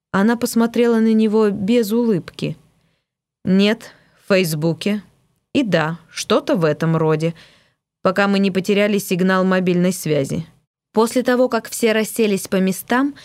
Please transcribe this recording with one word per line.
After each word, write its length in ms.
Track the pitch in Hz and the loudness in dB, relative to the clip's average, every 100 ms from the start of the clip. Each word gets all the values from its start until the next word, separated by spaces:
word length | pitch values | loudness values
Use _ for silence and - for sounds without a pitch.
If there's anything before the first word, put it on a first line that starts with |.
| _ | _
Она 260 | 190 214 233 | 0 0 0
посмотрела 600 | 240 233 233 233 233 226 | -2 -2 0 0 2 2
на 140 | 220 | 2
него 380 | 220 220 220 214 | 2 2 2 0
без 400 | 208 196 240 202 | 0 0 0 2
улыбки. 680 | 233 233 180 - - 151 160 _ _ _ _ _ _ _ _ | 0 0 -2 -4 -8 -8 -8 _ _ _ _ _ _ _ _
"Нет, 460 | - 190 208 220 - - _ _ | 0 2 2 0 -8 -20 _ _
в 80 | - | 0
Фейсбуке. 680 | 190 165 156 165 160 202 208 - _ _ _ _ | 0 0 -2 -2 -2 -4 -4 -8 _ _ _ _
И 80 | 277 | -4
да, 380 | 226 170 156 170 - | 0 0 0 -6 -12
что-то 460 | - - 247 302 | -12 -2 0 0
в 100 | 226 | 0
этом 320 | 160 151 165 160 | 0 0 0 0
роде, 380 | 160 156 165 165 - _ _ _ _ _ | 0 0 -2 -6 -18 _ _ _ _ _
пока 260 | 190 190 202 | -2 0 0
мы 120 | 196 | 2
не 100 | 196 | 0
потеряли 480 | 190 190 202 208 202 | 0 0 0 2 -2
сигнал 460 | - 180 185 190 | -2 0 0 2
мобильной 500 | 185 185 185 175 180 | 2 2 2 2 0
связи". 540 | 185 156 147 139 151 160 _ _ _ _ | -2 -2 -2 -2 -6 -10 _ _ _ _
После 300 | 214 226 254 | 0 0 0
того, 260 | 240 247 254 | 0 0 0
как 200 | 226 - | -2 -6
все 220 | - 233 | -2 0
расселись 560 | 220 214 - 214 190 - | 0 -2 -2 0 -2 -2
по 80 | |
местам, 580 | 190 185 180 - 247 285 277 | -2 0 -4 -2 -2 -2 -6